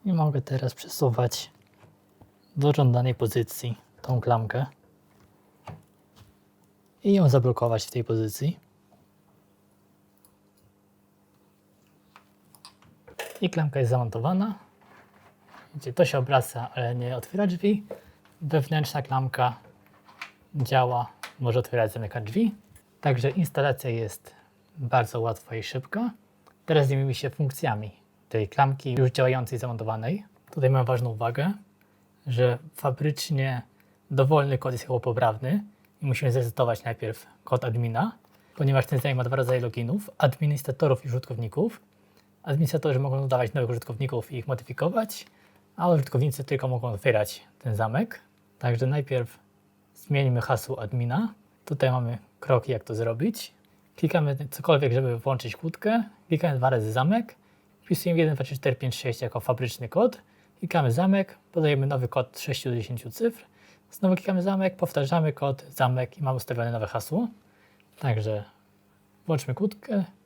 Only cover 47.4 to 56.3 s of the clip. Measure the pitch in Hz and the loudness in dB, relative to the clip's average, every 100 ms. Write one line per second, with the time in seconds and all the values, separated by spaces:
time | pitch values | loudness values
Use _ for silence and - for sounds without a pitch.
47.4 | - _ 123 107 110 131 226 - _ _ | -18 _ -4 0 0 0 -2 -6 _ _
48.4 | _ _ 120 117 131 147 135 131 117 - | _ _ -2 0 2 0 0 -4 -4 -10
49.4 | _ _ _ _ _ - - 143 135 123 | _ _ _ _ _ -20 -2 2 2 2
50.4 | - 127 - 135 107 123 120 147 220 - | 0 -2 -2 -8 -4 -4 0 -2 -2 -8
51.4 | _ _ - 143 135 127 117 120 - _ | _ _ -8 0 2 2 -2 -6 -12 _
52.4 | - 127 - 117 - 110 117 117 196 226 | 2 2 2 -6 -4 -4 -2 0 -2 -4
53.4 | - _ _ _ _ - 151 175 147 139 | -14 _ _ _ _ -4 0 2 0 -2
54.4 | 147 - 147 147 139 123 131 117 139 127 | -6 -4 2 4 4 2 0 -2 -2 -2
55.4 | 117 - 160 - 208 233 214 - _ | -4 -6 -8 -4 0 0 -2 -12 _